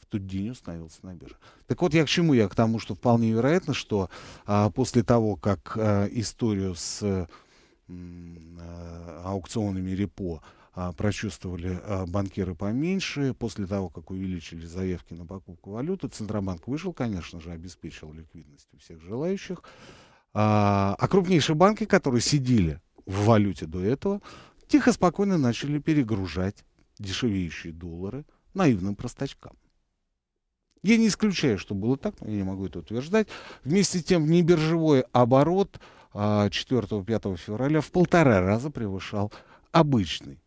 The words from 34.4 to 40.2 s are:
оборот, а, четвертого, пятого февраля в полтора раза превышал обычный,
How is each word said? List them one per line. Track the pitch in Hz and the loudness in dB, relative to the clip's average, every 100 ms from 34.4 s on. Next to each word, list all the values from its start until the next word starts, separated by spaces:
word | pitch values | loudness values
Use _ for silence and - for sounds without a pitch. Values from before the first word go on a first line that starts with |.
| 165 170 156 165 156 135 - | 6 4 2 2 4 4 4
оборот, | 123 120 131 151 185 196 - - - - | 4 6 6 4 2 -2 -6 -20 -20 -12
а, | - 104 104 101 | -2 2 2 2
четвертого, | - - 123 101 107 | -2 -2 -2 0 -4
пятого | 95 107 104 90 | -2 -2 -2 -6
февраля | - 107 135 156 | -6 -4 0 0
в | - | 0
полтора | 180 170 175 147 98 | 0 4 6 6 6
раза | 92 110 147 | 4 2 -2
превышал | 123 104 95 - 104 104 - _ - _ | -6 -6 -6 -6 -4 -4 -6 _ -20 _
обычный, | 165 156 127 82 - | 2 4 2 0 -6